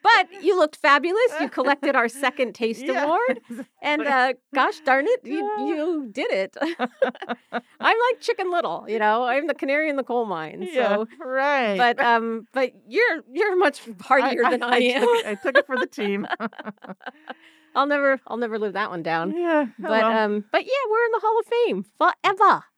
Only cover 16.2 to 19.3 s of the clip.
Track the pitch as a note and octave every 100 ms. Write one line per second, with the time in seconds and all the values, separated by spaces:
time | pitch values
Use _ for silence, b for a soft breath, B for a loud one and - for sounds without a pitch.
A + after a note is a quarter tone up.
16.2 | - - A3 - - G3+ - G3 - _
17.2 | - - b b b - C#4+ C#4+ C#4 C4
18.2 | - A3+ A#3 G#3+ G#3 F#3+ G#3+ F3 E3 E3
19.2 | E3+